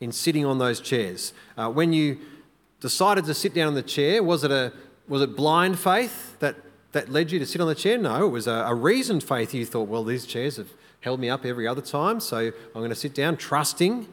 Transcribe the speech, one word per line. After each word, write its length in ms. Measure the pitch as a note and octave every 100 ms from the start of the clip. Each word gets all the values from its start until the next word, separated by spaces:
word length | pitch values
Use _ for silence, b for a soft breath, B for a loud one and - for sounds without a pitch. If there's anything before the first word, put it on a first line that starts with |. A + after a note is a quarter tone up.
in 100 | A#2+
sitting 340 | A2+ E3+ D#3 C#3+
on 120 | C3
those 240 | B2+ A#2
chairs. 500 | - B2 G2 F2+ - B B -
Uh, 120 | A2+
when 240 | C3 E3+
you 260 | D#3+ D3+ C3 B B B _ _ _
decided 420 | B2+ - F#3+ G3
to 100 | D#3
sit 200 | D3 D3+
down 160 | D3+ D#3
in 60 | C#3+
the 60 |
chair, 400 | - - C#3+ G#3+
was 220 | F3+ E3+
it 80 | C#3+
a, 220 | C#3 B2 B B - -
was 140 | C#3
it 160 | C3+ G#2+
blind 420 | D3 E3 F3+ F3+
faith 580 | F#3 F#3+ A#3+ - - -
that 180 | C#3+ - - - _
that 180 | D#3 B2+
led 220 | C#3 E3
you 80 | F3
to 60 | C3+
sit 160 | E3+
on 60 | E3
the 80 | D3+
chair? 220 | F#3+ A#3+
No, 280 | F3 A#2 G3
it 40 |
was 180 | A#2+ A2
a, 180 | A#2 A2
a 60 |
reasoned 500 | A#2+ C#3 B3+ B3+ F3
faith. 300 | - B2+ A#2+
You 120 | C3 A#2
thought, 220 | A#2+ G#2
"Well, 160 | A2+
these 220 | A2 B2 A#2+
chairs 320 | A#2+ C#3 A#2+
have 120 | G2 b b b
held 180 | B2 B2+
me 100 | A#2+
up 160 | C3 B2+
every 220 | B2 A2+
other 140 | B2+
time, 380 | C#3+ C#3+ F3 A3+
so 320 | - A#2 A2+ A2 B A2+
I'm 60 |
gonna 140 | A#2 A#2
sit 180 | D3
down, 240 | C3+ D3 D#3
trusting, 720 | - C#3+ D3+ - F3+ A#3+ G#3+